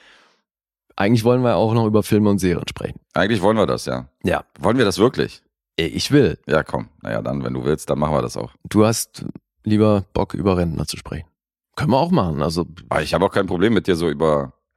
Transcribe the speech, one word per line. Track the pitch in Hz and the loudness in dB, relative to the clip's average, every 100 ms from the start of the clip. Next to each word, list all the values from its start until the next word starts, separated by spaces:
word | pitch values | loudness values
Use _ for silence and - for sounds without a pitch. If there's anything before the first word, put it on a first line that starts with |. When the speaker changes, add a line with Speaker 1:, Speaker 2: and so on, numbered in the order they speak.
| _ _ _ _ _ _ _ _ _ - | _ _ _ _ _ _ _ _ _ -4
Speaker 1:
Eigentlich | 101 120 | 0 2
wollen | 113 123 | 4 2
wir | 123 90 | 2 2
auch | 110 | 2
noch | 117 110 | 2 2
über | 107 | 0
Filme | - 107 104 | 2 2 2
und | 101 | 2
Serien | 90 85 - | 0 -2 -4
sprechen. | - - - _ | -10 -10 -12 _
Speaker 2:
Eigentlich | - 98 113 | -2 0 2
wollen | 92 110 | 2 2
wir | 80 | 0
das, | 58 - | -2 -4
ja. | 64 64 _ | -8 -8 _
Speaker 1:
Ja. | 95 73 - - | -4 -4 -8 -4
Speaker 2:
Wollen | 90 135 | 0 2
wir | |
das | 104 92 | 2 2
wirklich? | 113 - 62 - _ _ _ - | 2 2 -6 -6 _ _ _ -4
Speaker 1:
Äh, | 82 | -4
ich | - - | -4 2
will. | 143 104 - - | 4 4 0 -2
Speaker 2:
Ja, | 78 | 0
komm. | - 64 55 _ | 0 -6 -8 _
Naja, | 50 55 | -8 -6
dann, | 55 69 | -4 -4
wenn | 62 | -4
du | 64 | -4
willst, | 64 76 - | -2 -2 -2
dann | 69 | -2
machen | 76 | 0
wir | 71 | -2
das | 60 50 | -4 -6
auch. | 57 _ - | -10 _ -2
Speaker 1:
Du | 104 | 2
hast | 107 113 - - 50 - _ _ | 2 2 -6 -12 -14 -14 _ _
lieber | 107 107 107 101 92 | 0 4 4 2 -2
Bock, | - 98 | -4 -4
über | - 98 90 | -2 0 2
Rentner | 87 76 78 | 0 -2 -6
zu | - | -8
sprechen. | - 82 - _ _ _ _ - | -10 -12 -14 _ _ _ _ -6
Können | 151 | 0
wir | 131 | 2
auch | 170 | 2
machen, | 180 90 71 | 2 0 0
also | 73 82 85 80 - | -2 -2 -6 -8 -4
Speaker 2:
Aber | 80 | -2
ich | 76 | 0
habe | 85 | 0
auch | 95 | 2
kein | - - | 0 -2
Problem | 90 104 | 2 2
mit | 104 90 | 2 2
dir | |
so | 85 85 | 0 0
über, | 73 80 73 65 - _ | 0 2 0 -2 -12 _